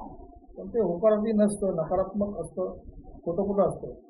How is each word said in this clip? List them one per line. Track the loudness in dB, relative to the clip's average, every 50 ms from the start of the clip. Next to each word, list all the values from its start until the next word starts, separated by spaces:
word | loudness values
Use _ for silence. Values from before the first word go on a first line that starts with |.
| -16 -16 -16 -18 -18 -20 -20 -20 -20 -20 -14 -14
पण | -10 -4
ते | 0 0
होकारार्थी | 0 2 2 4 4 4 4 4 2 2
नसतं, | 4 4 4 4 4 2 -2 0 0
नकारात्मक | 0 -2 0 0 0 0 0 0 -2 -2 -2 -2 -6
असतं, | -8 -8 -6 -4 -4 -4 -6 -8 -14 -16 -18 -18 -18 -18 -16 -10 -6
खोटं | -4 -2 0 0 2
खोटं | 4 4 4 2
असतं. | 2 -2 -8 -12 -12 -12 -18 -20